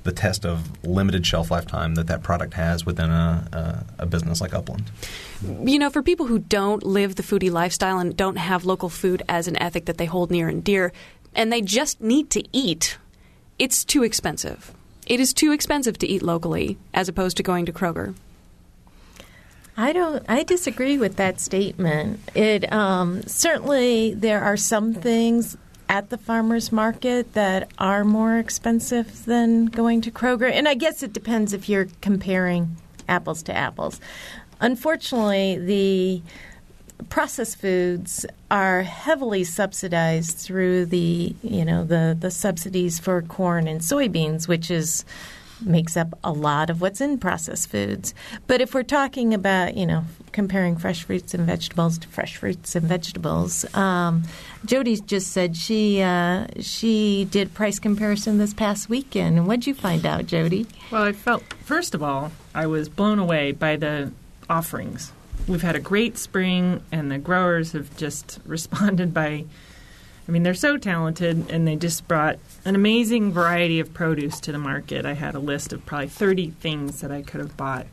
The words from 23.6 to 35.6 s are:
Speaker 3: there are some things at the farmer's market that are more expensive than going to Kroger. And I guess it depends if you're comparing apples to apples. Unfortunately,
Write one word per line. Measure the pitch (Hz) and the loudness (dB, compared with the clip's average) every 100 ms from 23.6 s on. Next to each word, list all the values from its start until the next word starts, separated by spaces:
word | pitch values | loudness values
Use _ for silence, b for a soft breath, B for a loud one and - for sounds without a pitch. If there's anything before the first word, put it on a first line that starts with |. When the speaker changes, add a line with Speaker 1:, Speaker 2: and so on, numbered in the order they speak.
| - 285 247 233 220 | 2 2 4 4 2
Speaker 3:
there | 208 220 214 | 2 2 2
are | 202 202 | 2 0
some | - 220 220 | 2 0 0
things | 226 240 226 233 233 220 - - - - | 0 2 4 4 4 0 -6 -20 -20 -2
at | 196 196 | -2 -2
the | - | -10
farmer's | - 226 226 233 226 | -2 0 2 2 0
market | 226 220 226 254 247 240 | 0 2 0 0 0 0
that | - 202 190 - - | 0 2 2 -2 -2
are | 190 202 | 0 2
more | 208 214 220 226 | 4 4 4 2
expensive | 226 - - 233 233 240 226 - - | 0 -4 0 0 2 -2 -2 -6 0
than | 240 233 226 226 | 2 4 4 4
going | 233 233 233 | 2 2 2
to | 226 | 0
Kroger. | - 247 247 247 | -2 0 2 2
And | - 294 | 2 2
I | |
guess | 277 320 320 | 2 0 0
it | 262 | -6
depends | 214 214 233 214 | -6 -2 0 0
if | 196 196 | -2 0
you're | 202 190 - | 0 0 -4
comparing | 196 196 190 185 180 175 170 165 - - - | 0 0 2 0 2 2 0 -4 -14 -20 -2
apples | 180 160 160 | -2 -2 -8
to | - 92 | -4 -4
apples. | 127 - 76 - B B B B B - | -4 -4 -6 -6 B B B B B -2
Unfortunately, | 226 254 311 320 - 254 214 196 196 185 | 0 0 -2 -2 -2 0 2 2 2 0